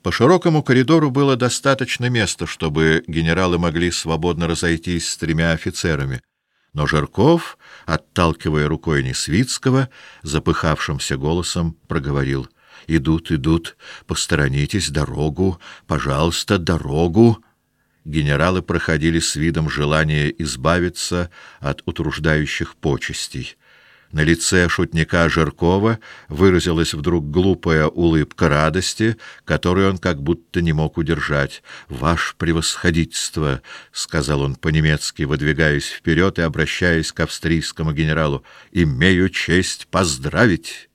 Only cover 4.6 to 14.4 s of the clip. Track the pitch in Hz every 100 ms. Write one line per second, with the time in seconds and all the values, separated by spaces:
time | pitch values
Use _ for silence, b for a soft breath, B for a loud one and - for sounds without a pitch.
4.6 | 87 82 90 85 - - 80 80 82 80
5.6 | - - 90 73 67 64 _ _ _ _
6.6 | _ 73 73 78 73 - 131 170 - -
7.6 | B B - 78 _ - 85 78 82 76
8.6 | 73 80 - 73 65 64 - 85 127 -
9.6 | 131 131 131 B B B 78 76 87 80
10.6 | 82 76 - 71 - 69 71 85 87 87
11.6 | 82 - _ 80 71 69 67 67 64 B
12.6 | B B - 80 69 80 - 80 78 82
13.6 | - - B B - 85 - 78